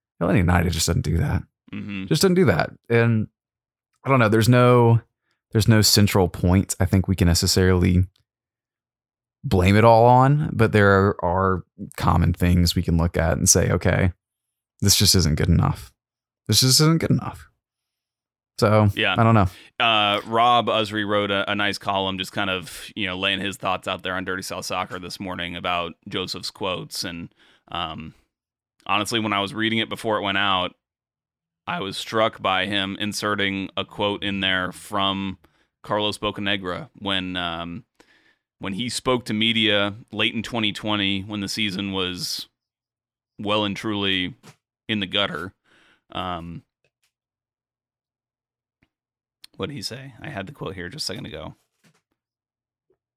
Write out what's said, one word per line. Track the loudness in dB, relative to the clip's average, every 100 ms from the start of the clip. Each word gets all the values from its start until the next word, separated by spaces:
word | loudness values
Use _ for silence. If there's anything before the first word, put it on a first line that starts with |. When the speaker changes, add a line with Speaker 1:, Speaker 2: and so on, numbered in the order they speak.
| _ -6
Speaker 1:
Atlanta | -2 0
United | 2 2 2
just | -2 -2
doesn't | -2
do | 0 -2
that. | -2 -4 -8 _ _
Speaker 2:
Mm-hmm. | -12 -10 -8 -4
Speaker 1:
Just | 2
doesn't | 2 4
do | 2
that. | 2 -2 -6 -2
And | 2 2 2 -2 _ _ _ _ _ _ _ 0
I |
don't | 4
know. | 4
There's | 4 6
no, | 6 6 6 6 4 0 _ _ _ _
there's | 0 4
no | 4
central | 4 4 4 4 2
point | 2 2 4 2 -2
I | 2
think | 2 2
we | 2
can | 2
necessarily | 2 2 2 4 4 4 4 2 _ _ _ _ _ _ _ _ _ _ _ _ _
blame | -2 2 4 6
it |
all | 8 8 8
on, | 6 6 2 0
but | 0 2
there | 6 6
are, | 6 4 2 -2
are | 0 0 -2 -6 -16 -16 -4
common | 0 2 2
things | 2 2 4 4 0
we |
can | 0 2
look | 0 0
at | 0 0
and | 2
say, | 2 2
"Okay, | 0 0 2 0 -2 _ _ _ _ _ _
this | 0 2
just | 4 4
isn't | 2 2
good | 2
enough. | 4 2 -2 -8 _ _ _ _ _ -2
This | 2
just | 4 4
isn't | 4 2
good | 2
enough." | 0 -2 -12 -18 _ _ _ _ _ _ _ _ _ _ 0
So, | 2 4 4
Speaker 2:
Yeah. | 2 0 2
Speaker 1:
I |
don't | 4
know. | 4 2 -2 -14 -2
Speaker 2:
Uh, | 2 4 2 0 0
Rob | 2 4 4 2
Usry | 0 0 -2 0
wrote | 0 0
a, | 0 -2
a | -2
nice | -2 -4
column | -4 -2 -2 -4
just | -8
kind | -6 -4
of, | -4 -8 -16 -14 -8
you | -8
know, | -4
laying | -2 -2
his | -4 -6
thoughts | -6 -4 -6
out | -8
there | -6
on | -6
Dirty | -6 -8
South | -8 -10 -8
Soccer | -6 -6 -10
this | -14 -12
morning | -10 -8 -10 -8
about | -4 -4 -6 -10 -12
Joseph's | -8 -8 -10 -12
quotes. | -8 -8 -6 -8 -10
And, | -10 -10 -14 _ _ _ _
um, | -10 -8 -10 -16 -20 _ _ _ _ _ _ -6
honestly, | -4 -2 -4
when | -2
I | -2
was | -4 -4
reading | -2 -2
it | -4
before | -6 -4 -2
it |
went | -2 -2
out, | 0 0 -2 -8 _ _ _ _ _ _ _ _ -10
I | -8
was | -8 -10
struck | -6 -2 -2 -2
by | -2 -2 -2
him | -4 -4 -6
inserting | -8 -6 -4 -2 -2 -4 -6 -8
a |
quote | -10 -4 -4 -4
in | -6 -4
there | -2 -2 -4
from | -8 -8 -4 -2 -2 -6 -10 _ _ _ _
Carlos | -6 -4 -4 -4
Bocanegra | -6 -6 -6 -6 -6 -10 -12 -10
when, | -6 -4 -4 -6
um, | -6 -8 -10 -12 -16 _ _ _ _ _ _ _
when | -10
he | -8 -8
spoke | -6 -2 -2 -2
to |
media | -2 0 2 2 2 0 -6 -12
late | -4 -4 -4
in |
twenty | -8 -4 -4
twenty | -6 -4 -2 -2 -2
when | -6 -8
the | -8
season | -4 -4 -4 -6
was | -4 -4 -6 -8 -10 -12 _ _ _ _ _ _ _ _ -10
well | -4 -2 -2
and | -4
truly | -6 -4 -2 -2 -4 -10 -20 -20 _ _ -8
in | -6
the | -4
gutter. | -2 -4 -4 -12 -16 _ _ _ _ _
Um, | -10 -8 -8 -10 -16 -18 _ _ _ _ _ _ _ _ _ _ _ _ _ _ _ _ _ _ _ _ _ _ _ _ _ _ _ -20 -10
what | -10
did | -8
he |
say? | -12 -12 -16 -16
I | -14
had | -12 -12
the |
quote | -12 -12 -10
here | -12
just | -10
a | -10
second | -10 -12
ago. | -14 -14 -16 _ _ _ _ _ _ _ _ _ _ _ _ _ _ _